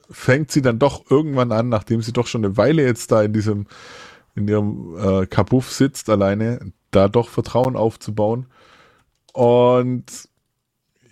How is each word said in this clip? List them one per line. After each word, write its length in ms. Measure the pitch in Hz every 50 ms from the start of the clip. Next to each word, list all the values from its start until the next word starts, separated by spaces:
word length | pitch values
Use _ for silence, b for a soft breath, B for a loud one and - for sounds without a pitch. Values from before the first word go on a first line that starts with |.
| _ -
fängt 400 | - - - - 127 143 156 -
sie 120 | - 156 131
dann 160 | 127 113 113
doch 280 | 143 139 - - - -
irgendwann 420 | 135 139 156 156 139 131 123 120 113
an, 160 | 110 117 123
nachdem 340 | 120 104 95 - 117 117 113
sie 100 | 113 117
doch 140 | 123 120
schon 180 | - - 123 110
eine 120 | 98 98
Weile 280 | 107 104 123 160 160 143
jetzt 280 | 127 120 - - - 120
da 100 | 110 107
in 100 | 104 107
diesem, 340 | 110 101 110 104 101 104 B B B B B B B B B B B B B _
in 140 | - 104 104
ihrem, 480 | 104 107 104 104 - - - 87 82 82
äh, 280 | 107 95 95 95 95
Kabuff 440 | - - - 98 - 127 131 123 -
sitzt 380 | - - 131 139 - - - -
alleine, 640 | 110 98 98 98 101 104 110 117 120 127 - 95 - _ _ _
da 160 | - 98 98 101
doch 200 | 101 120 117 -
Vertrauen 480 | - - 113 - - 117 127 131 123
aufzubauen. 680 | 101 107 113 - - - - 107 107 104 107 113 120 131 127 b b b b b b b b b b b b _ _ _ _ -
Und 720 | 139 123 120 120 123 123 123 123 123 123 127 127 123 123 - - - - - _ _ _ _ _ _ _ _ _ _ _ _ _ _ _ _